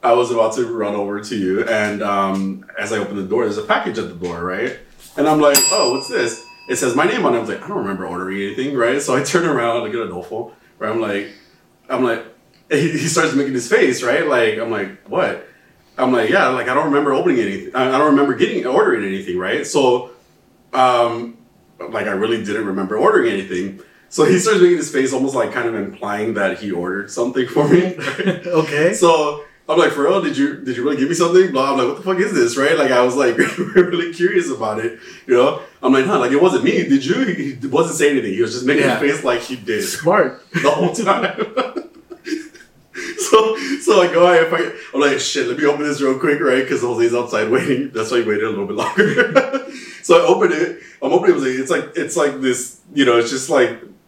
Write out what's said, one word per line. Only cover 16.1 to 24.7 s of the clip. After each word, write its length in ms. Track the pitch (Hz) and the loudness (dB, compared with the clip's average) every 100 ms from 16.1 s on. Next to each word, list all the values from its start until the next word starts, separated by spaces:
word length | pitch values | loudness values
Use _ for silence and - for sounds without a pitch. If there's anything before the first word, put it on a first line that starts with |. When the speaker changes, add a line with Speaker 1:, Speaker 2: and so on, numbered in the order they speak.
Speaker 1:
like, 160 | 123 110 | 2 2
"Yeah, 200 | 196 139 | 2 2
like, 180 | 127 117 | 0 0
I 60 | |
don't 120 | 131 156 | 0 2
remember 260 | 143 143 | 2 2
opening 260 | 135 175 127 | 2 2 2
anything. 360 | 98 98 - 127 | 0 -4 -6 -2
I, 120 | 131 | 0
I 40 | 131 | 2
don't 120 | 151 | 4
remember 240 | 139 143 | 4 4
getting, 320 | 123 196 196 123 | 2 0 0 0
ordering 380 | 131 - 113 101 | 2 2 2 -2
anything," 320 | 98 95 90 | -6 -6 -6
right? 260 | 95 127 | -4 -4
So, 460 | - 147 127 123 - - _ _ _ _ _ | -2 2 2 2 -2 -18 _ _ _ _ _
um, 680 | 135 127 123 117 117 117 - _ _ _ _ | 2 4 4 0 0 -8 -14 _ _ _ _
like, 280 | - 110 101 | -8 -6 -4
I 40 | |
really 300 | 98 110 113 | -2 -2 -2
didn't 220 | 101 104 104 | -2 -4 -4
remember 320 | 95 95 107 | -4 -4 2
ordering 340 | 170 - 90 | 4 4 2
anything. 480 | 98 95 90 98 - - _ _ | -2 -4 -6 -6 -10 -20 _ _
So 140 | - | 0
he 140 | 156 185 | 4 4
starts 220 | 220 196 | 4 4
making 160 | 175 | 4